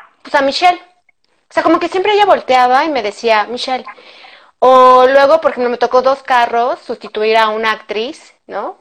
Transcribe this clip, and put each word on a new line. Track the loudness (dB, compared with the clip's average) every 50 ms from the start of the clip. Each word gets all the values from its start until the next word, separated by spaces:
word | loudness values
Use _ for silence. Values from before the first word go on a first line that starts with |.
| -20 _ _ _
Pues | _ -4 -2
a | -2
Michelle. | -2 -2 -2 0 0 0 0 -2 -10 _ _ _ _ _ _ _ _ _ _ _ _ _
O | -6
sea, | -2 0
como | 0 0 0
que | -2 -4
siempre | -4 -4 -2 0 0
ella | 2 2
volteaba | 2 2 0 0 0 0 2 2 2 2 0 0
y | -2
me | -4 -4 -6
decía, | -6 -8 -4 -2 0 0 0 -2 -4
"Michelle". | -8 -10 -8 -8 -8 -8 -10 -14 -20 -20 -20 -20 -20 -20 -20 -20 -20 _ _ _ _ 0
O | 2 4 6 6 6 6 6 6 4
luego, | 4 4 4 4 4 2 2
por | 0 -2
ejemplo, | -4 -2 -4 -4
me | -2
tocó | -2 -4 0 0 0 0
dos | 0 -4 -4 -4
carros | -2 0 0 0 0 -2 -4 -2 -4 -4 -8
sustituir | -10 -12 -12 -12 -12 -12 -6 -4 -2 0 2
a | 2 0 0
una | -2 -4 -4 -4 -4
actriz, | -6 -8 -10 -8 -8 -8 -8 -12 -16 -20 _ _ _ _
¿no? | -14 -12 -10 -10 -12 -14 _